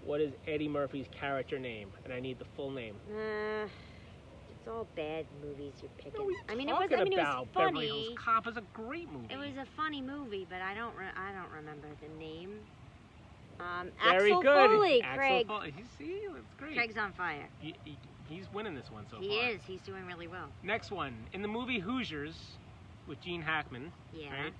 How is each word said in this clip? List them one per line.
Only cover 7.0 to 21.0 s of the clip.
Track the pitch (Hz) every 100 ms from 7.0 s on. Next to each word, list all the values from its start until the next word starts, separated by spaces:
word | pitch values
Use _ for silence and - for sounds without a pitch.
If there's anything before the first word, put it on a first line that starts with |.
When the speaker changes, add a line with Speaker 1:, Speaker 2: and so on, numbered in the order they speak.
Speaker 2:
I |
mean, | 370
it | 370
was |
Speaker 1:
about? | 294 254 254
Speaker 2:
funny. | 359 381
Speaker 1:
Beverly | 285 220
Hills | 214 220 233
Cop | - 226 226
is | 233
a | 196
great | - 226 330 330
movie. | 277 220
Speaker 2:
It | 262
was | 285 269
a | 262 -
funny | 311 294
movie, | 262 285 269 202 175
but | 185
I | 185
don't | 202 233 170
re-, | 190 -
I | 190
don't | 196 185
remember | 156 151 147 151 147
the | 147 156
name. | 160 160 185 214 208 - - - - - - - - -
Um, | 175 175 180 -
Speaker 1:
Very | - 370 415
Speaker 2:
Axel | 359
Speaker 1:
good. | 294 294 427
Speaker 2:
Foley, | 440 392 254
Speaker 1:
Axel | 127 -
Speaker 2:
Craig. | 269 254 220
Speaker 1:
Foley. | 208 175 143
He's, | 240 -
see, | 302 381 415
that's | 277 214 -
great. | 285 294
Speaker 2:
Craig's | 233 220
on | 208
fire. | 180 175 147 - -
Speaker 1:
He, | 151 -
he, | 151 143 - - -
he's | 165 196
winning | 202 220
this | 139 -
one | 107 107
so | 110
Speaker 2:
He | 196 208
Speaker 1:
far. | 247
Speaker 2:
is. | 208 -
He's | 185
doing | - 190 185
really | 180 170
well. | 180 147 -
Speaker 1:
Next | 175 226 -
one. | 190